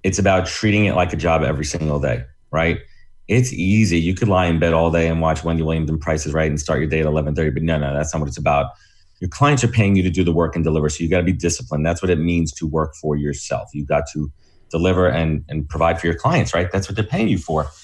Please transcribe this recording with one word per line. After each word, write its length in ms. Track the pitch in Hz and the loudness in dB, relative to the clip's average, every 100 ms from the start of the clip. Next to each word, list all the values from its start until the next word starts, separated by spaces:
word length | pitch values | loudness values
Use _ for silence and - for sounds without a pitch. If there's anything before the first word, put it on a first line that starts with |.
it's 140 | 95 98 | -4 0
about 280 | 98 92 90 | 2 2 0
treating 400 | - 110 104 101 | -2 0 2 2
it 80 | |
like 180 | - 85 | 2 0
a 40 | 82 | 0
job 260 | 85 80 | 0 2
every 220 | 69 73 76 | 0 -2 -4
single 340 | 76 76 73 | -4 -2 -2
day, 240 | 69 60 - - _ | -2 -4 -8 -20 _
right? 280 | 80 82 - - - - - - | -2 -2 -2 -8 -20 -20 -20 0
It's 240 | 120 123 | 0 0
easy. 480 | - 92 107 101 85 | -2 2 4 4 2
You 140 | 85 | 0
could 140 | 92 104 | 0 2
lie 180 | 92 87 | 2 2
in 120 | 80 | 2
bed 140 | 85 | 2
all 180 | 80 82 | 4 4
day 160 | 82 82 | 2 2
and 140 | 82 | 2
watch 240 | 80 80 | 0 0
Wendy 180 | 82 82 | -2 -2
Williams 280 | 80 80 78 | 0 0 -2
and 100 | 78 | -2
Price 240 | 82 78 78 | -2 -2 -2
is 60 | |
Right 160 | 78 78 | -2 0
and 80 | 76 | -2
start 220 | 80 69 | -2 -2
your 80 | 80 | 0
day 120 | 78 | 0
at 60 | 78 | 0
eleven 280 | 78 76 | 0 0
thirty, 160 | 76 78 | 0 0
but 120 | 67 | 0
no, 160 | 82 78 | 0 0
no, 160 | 69 | -2
that's 180 | 71 76 | -2 -4
not 80 | 78 | -4
what 80 | 71 | -4
it's 80 | 65 | -2
about. 360 | 76 71 - - _ _ _ _ | 0 0 0 -8 _ _ _ _
Your 80 | 90 | -10
clients 320 | - 143 139 | 0 2 4
are 60 | 110 | 2
paying 260 | 117 101 | 2 4
you 80 | 98 | 4
to 80 | 90 | 2
do 140 | 85 | 2
the 80 | 85 | 2
work 240 | 80 80 85 | 2 0 0
and 80 | |
deliver, 240 | 80 78 76 | 0 2 0
so 140 | - | -2
you 40 | 82 | 0
gotta 140 | 90 | 0
be 100 | 87 | 0
disciplined. 540 | 87 85 - - 76 80 | 0 -2 -4 -4 -2 -2
That's 160 | 87 | 0
what 80 | 92 | 0
it 80 | 80 | 0
means 340 | 85 85 80 | 2 0 -2
to 120 | - 80 | -4 -4
work 280 | 80 76 - | -2 -4 -4
for 160 | 76 73 | -4 -2
yourself. 540 | 71 69 - 58 - | -2 -6 -6 -6 -6
You 140 | 73 71 | -10 -2
got 180 | 73 69 | -2 -2
to 180 | 76 73 - _ _ _ | -6 -8 -10 _ _ _
deliver 360 | 80 90 90 90 | 0 2 4 2
and, 380 | 78 80 76 - | 2 0 -2 -4
and 180 | 78 73 | -8 -6
provide 320 | - 80 82 | 0 0 2
for 80 | 85 | -2
your 80 | 82 | 0
clients, 360 | 139 170 - | 2 2 0
right? 180 | 85 92 | -2 -2
That's 160 | 98 98 | -2 -4
what 80 | 107 | -4
they're 80 | |
paying 240 | 107 180 220 | -4 -2 0
you 100 | 90 | 0
for. 300 | - 78 71 - | -2 -4 -4 -10